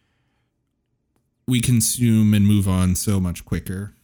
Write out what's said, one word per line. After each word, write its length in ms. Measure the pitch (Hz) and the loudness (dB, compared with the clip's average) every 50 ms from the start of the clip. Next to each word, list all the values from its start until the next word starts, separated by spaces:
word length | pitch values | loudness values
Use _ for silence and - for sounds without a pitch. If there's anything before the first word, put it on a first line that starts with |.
| _ _ _ _ _ _ _ _ _ _ _ _ _ _ _ _ _ _ _ _ _ _ _ _ _ _ _ _ _ | _ _ _ _ _ _ _ _ _ _ _ _ _ _ _ _ _ _ _ _ _ _ _ _ _ _ _ _ _
we 140 | - 127 120 | -2 -2 0
consume 720 | 113 131 123 113 - - - 127 120 117 113 110 107 107 107 | 0 0 0 0 0 -2 -2 0 0 2 2 4 4 4 4
and 120 | 101 101 | 4 4
move 220 | 104 104 101 95 | 4 2 2 2
on 260 | 98 92 92 92 92 87 | 0 0 0 0 0 0
so 280 | - - 107 101 95 | -2 -2 -2 -2 -2
much 240 | 90 87 85 - - | -2 -4 -6 -8 -8
quicker 480 | - 92 85 - 95 92 95 101 104 - _ | -8 -8 -8 -8 -8 -10 -10 -12 -14 -16 _